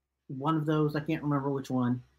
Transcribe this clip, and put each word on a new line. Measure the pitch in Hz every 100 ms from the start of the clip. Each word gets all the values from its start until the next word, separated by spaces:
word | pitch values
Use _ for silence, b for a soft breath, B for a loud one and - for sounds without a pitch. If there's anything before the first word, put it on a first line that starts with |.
| _ _ -
one | 131 143 160
of | 151
those, | 156 151 151
I |
can't | 151 156
remember | 147 143 135
which | 139 135
one. | 127 120 127 -